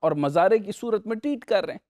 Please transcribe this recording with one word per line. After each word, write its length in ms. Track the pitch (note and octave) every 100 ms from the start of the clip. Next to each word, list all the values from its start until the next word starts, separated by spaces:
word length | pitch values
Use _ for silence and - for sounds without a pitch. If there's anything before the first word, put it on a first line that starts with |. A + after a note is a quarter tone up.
और 100 | D#3+
मज़ारे 460 | D3 C#3+ D3+ F#3 A3+
की 120 | G3
सूरत 360 | G#3 A#3+ G#3+ G#3
में 120 | A3
ट्रीट 240 | D4 C#4
कर 220 | - G#3 A#3
रहे 80 |
हैं। 80 | -